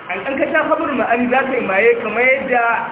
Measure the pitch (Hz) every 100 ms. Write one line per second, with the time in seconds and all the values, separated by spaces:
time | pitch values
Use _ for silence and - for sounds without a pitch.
0 | - 185 269 269 330 330 - 311 311 254
1 | 220 240 240 262 262 254 196 190 226 233
2 | 226 220 247 269 - 247 233 220 -